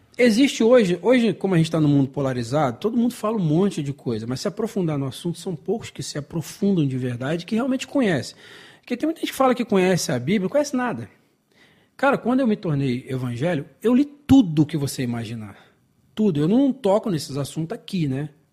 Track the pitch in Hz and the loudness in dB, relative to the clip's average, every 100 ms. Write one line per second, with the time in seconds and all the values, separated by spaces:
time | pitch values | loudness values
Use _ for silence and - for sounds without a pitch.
0 | _ - 240 208 277 - 226 254 185 175 | _ 2 4 4 2 4 6 6 4 2
1 | 202 254 226 - 196 170 160 160 147 139 | 2 4 2 0 2 2 2 2 4 4
2 | 135 147 135 123 113 147 135 113 214 233 | 2 -2 -4 -4 -2 0 0 -2 -2 0
3 | 233 - 214 226 160 156 202 185 139 131 | 0 -2 -4 0 2 2 2 0 -6 -6
4 | 135 110 113 131 202 - 226 202 165 147 | -6 -6 -4 -6 -6 -4 -6 -2 -2 -2
5 | 139 - 175 170 190 156 - 214 - - | -6 -6 -8 -8 -8 -8 -6 -8 -8 -14
6 | - 151 135 170 - - 202 185 139 127 | -12 -10 -8 -10 -10 -4 0 2 0 -2
7 | 127 117 131 170 - 220 254 254 - 285 | -6 -6 -6 -6 -4 -4 -2 -4 -2 0
8 | 220 147 - - - - - - - 240 | 0 0 -4 -14 -20 -20 -20 -18 -10 -4
9 | 311 320 - - 262 247 233 196 185 175 | -4 -4 -6 0 2 2 0 2 2 0
10 | - 127 127 208 185 285 294 247 247 - | -2 -4 -2 -2 0 -2 -2 -2 -4 -6
11 | 107 _ _ _ _ _ _ _ _ - | -12 _ _ _ _ _ _ _ _ -2
12 | 269 233 220 254 247 208 175 143 139 123 | 0 2 0 2 2 0 0 0 0 -2
13 | - 127 123 117 165 151 151 _ 220 247 | -4 -6 -4 -4 -2 -2 -6 _ 2 2
14 | 285 - - 269 185 151 143 156 135 - | 2 -2 6 6 6 2 0 0 -4 -4
15 | 123 117 110 117 104 95 _ _ _ _ | -4 -4 -8 -10 -14 -18 _ _ _ _
16 | _ - 214 147 156 240 277 - 202 208 | _ -2 0 2 2 2 2 0 0 0
17 | 226 151 - 135 135 160 160 233 - 185 | 0 -4 -4 -8 -6 -6 -8 -8 -6 -4
18 | 147 131 147 _ _ | -2 -4 -6 _ _